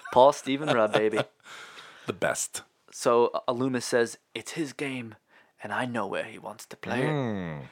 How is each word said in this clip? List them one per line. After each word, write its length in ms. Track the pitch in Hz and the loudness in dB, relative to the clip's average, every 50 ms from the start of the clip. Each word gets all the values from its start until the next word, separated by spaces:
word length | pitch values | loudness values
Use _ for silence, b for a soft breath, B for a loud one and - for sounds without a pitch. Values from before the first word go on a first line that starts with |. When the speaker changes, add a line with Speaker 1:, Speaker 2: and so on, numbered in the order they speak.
| - - - | -6 2 6
Speaker 1:
Paul 200 | 123 127 143 143 | 8 8 8 6
Steven 360 | - - 131 135 139 151 151 | 2 -2 -4 -4 -2 0 2
Rudd, 220 | 143 117 110 107 107 | 4 4 4 4 4
baby. 260 | 107 107 107 107 107 - | 4 2 2 2 0 -2
Speaker 2:
<laughs> 40 | - _ _ B B B B B B B B B B B B B | -4 _ _ B B B B B B B B B B B B B
The 60 | - 107 | -8 -4
best. 500 | 87 - 73 62 - - - - - - _ _ _ _ - | 0 0 0 0 0 -4 -6 -8 -12 -14 _ _ _ _ -20
Speaker 1:
So, 400 | - - - 131 120 120 120 - - - - | -8 -2 2 4 6 6 4 4 2 -2 -2
uh, 40 | - 127 | -2 -2
Loomis 320 | 120 127 135 127 123 113 | 0 0 0 0 -2 -2
says, 320 | - - 123 117 113 - - _ _ - | 0 2 2 2 2 -2 -10 _ _ -12
"It's 160 | - - - | -12 -10 -8
his 220 | - 165 160 135 120 | -6 -6 -6 -6 -6
game, 420 | - 151 139 131 127 120 113 110 - _ b b b b b b b - | -6 -6 -6 -6 -8 -10 -12 -14 -18 _ b b b b b b b -10
and 80 | 107 | -6
I 140 | 104 107 127 | -4 -4 -2
know 200 | 127 120 117 101 | -2 -2 -2 -2
where 200 | 98 98 80 80 | -2 -2 -4 -4
he 120 | 117 107 | -6 -10
wants 280 | 101 - 107 104 - - | -12 -12 -14 -14 -14 -16
to 80 | - - | -18 -16
play 260 | - - - 117 123 135 | -12 -6 -4 -2 0 0
it." 40 | 151 | 0
Speaker 2:
Mm. 520 | 156 143 131 117 107 98 90 82 78 73 67 65 | 0 0 0 -2 -2 -4 -4 -6 -8 -8 -10 -14